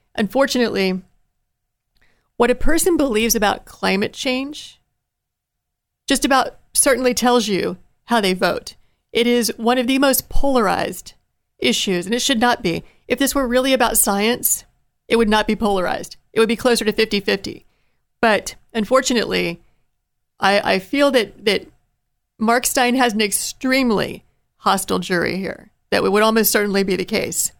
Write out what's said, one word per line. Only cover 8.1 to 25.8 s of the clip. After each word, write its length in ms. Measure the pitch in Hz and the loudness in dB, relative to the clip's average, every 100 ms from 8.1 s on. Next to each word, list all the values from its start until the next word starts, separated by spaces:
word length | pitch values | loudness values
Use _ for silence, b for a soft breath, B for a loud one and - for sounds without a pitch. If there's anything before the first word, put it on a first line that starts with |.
| 240 | 0
they 120 | 196 | 0
vote. 420 | 185 180 - - - _ _ _ | 0 0 -2 -8 -20 _ _ _
It 160 | 226 240 | -2 2
is 240 | 240 220 - | 2 0 -2
one 200 | 226 254 | 0 0
of 100 | 247 | 0
the 120 | 262 | 2
most 300 | 277 254 - | 2 0 2
polarized 840 | - 277 254 196 175 - - - - _ _ _ _ | 4 4 2 2 0 -4 -10 -16 -20 _ _ _ _
issues, 460 | - 175 - 180 185 | -2 -2 -2 -4 -2
and 80 | |
it 80 | 247 | -4
should 180 | - 247 | 0 2
not 220 | 240 240 | 2 0
be. 220 | 175 165 b b - | -2 -4 b b -8
If 120 | 247 | -2
this 160 | 269 285 | 0 0
were 120 | 254 | 0
really 260 | 247 269 | 0 2
about 240 | 262 226 226 | 2 2 2
science, 680 | 233 196 214 240 - - - _ _ _ - | 0 0 0 -2 -4 -6 -8 _ _ _ -2
it 100 | 233 | 0
would 100 | 214 | 4
not 200 | 214 208 | 2 0
be 80 | 214 | -2
polarized. 600 | 214 196 175 - - - _ | 0 0 -2 -6 -8 -18 _
It 80 | - | 0
would 80 | 226 | 0
be 80 | 233 | 2
closer 300 | 254 226 214 | 0 2 0
to 80 | |
fifty-fifty. 720 | 208 220 202 202 196 - - _ _ _ _ _ _ | -2 -2 -2 -2 -4 -6 -14 _ _ _ _ _ _
But 340 | 233 202 - - _ | 0 0 -2 -14 _
unfortunately, 840 | 226 202 254 262 240 - 185 175 170 _ _ _ _ _ _ _ _ | -6 0 0 2 -2 -2 -4 -4 -8 _ _ _ _ _ _ _ _
I, 360 | 196 202 - 190 | 0 2 0 -2
I 40 | |
feel 320 | 190 277 285 | -2 0 2
that, 320 | 269 202 - | 2 -2 -4
that 240 | 208 190 - _ _ _ _ _ _ _ | -2 -2 -4 _ _ _ _ _ _ _
Mark 260 | 220 240 - | 0 0 0
Stein 300 | 285 247 247 | 0 0 2
has 180 | 247 | 0
an 80 | 208 | 0
extremely 1000 | 208 - - - 262 262 247 190 - - _ _ _ _ | -2 -2 -8 -6 -2 0 2 0 -2 -8 _ _ _ _
hostile 420 | 202 190 - 185 | -2 0 -2 -4
jury 380 | 180 180 170 185 | -2 -2 -2 -4
here. 340 | 190 - - _ | -8 -12 -18 _